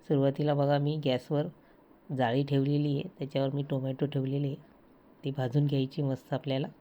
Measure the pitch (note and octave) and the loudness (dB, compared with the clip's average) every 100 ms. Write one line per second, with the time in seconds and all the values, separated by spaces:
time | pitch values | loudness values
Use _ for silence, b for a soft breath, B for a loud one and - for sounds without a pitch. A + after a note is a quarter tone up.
0 | - D3 C#3 C#3 D3 C#3+ C#3+ C#3+ C#3+ D#3 | 2 2 2 2 0 2 2 2 2 0
1 | C#3 B2+ - D3 E3 - B B - - | 0 0 0 -2 -2 -8 B B -20 -20
2 | - C3 A#2+ B2+ C#3 C#3 C3+ D3 D3 C#3+ | -8 0 2 2 2 2 2 2 0 -2
3 | F#3 - C3+ C3+ C3+ C#3 C#3+ C3+ C3+ C3 | -4 -8 -6 -2 -2 -2 -2 -2 -2 -2
4 | D3 C#3+ C3 C#3 C#3+ C3+ - - - - | -2 -2 -2 -2 -2 -6 -14 -20 -20 -20
5 | - - C#3 C#3 B2+ C#3 D3 C#3 C3 D3 | -20 -10 -8 -4 0 2 2 2 0 -2
6 | C#3 C3 - C#3+ C#3+ C3 D3+ - | -2 -4 -4 -6 -2 -4 -4 -8